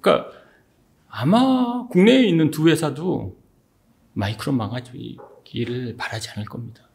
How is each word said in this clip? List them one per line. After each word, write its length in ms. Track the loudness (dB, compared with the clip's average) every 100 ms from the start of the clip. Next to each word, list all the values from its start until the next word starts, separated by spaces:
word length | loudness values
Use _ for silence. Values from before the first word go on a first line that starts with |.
그러니까 300 | 2 2 0 -16 _ _ _ _ _ _ _
아마 760 | -4 2 4 4 2 0 -4 -2
국내에 360 | 4 6 6
있는 260 | 6 4 2
두 180 | 2 2
회사도 680 | 2 -2 -6 -6 -6 -6 -14 _ _ _ _ _ _ _
마이크론 440 | -6 -6 -6 -4 -4
망하기를 1400 | -4 -8 -12 -16 -14 -16 -20 -20 _ -8 -6 -6 -8 -10
바라지 340 | -10 -10 -10
않을 160 | -12 -12
겁니다. 420 | -12 -14 -18 _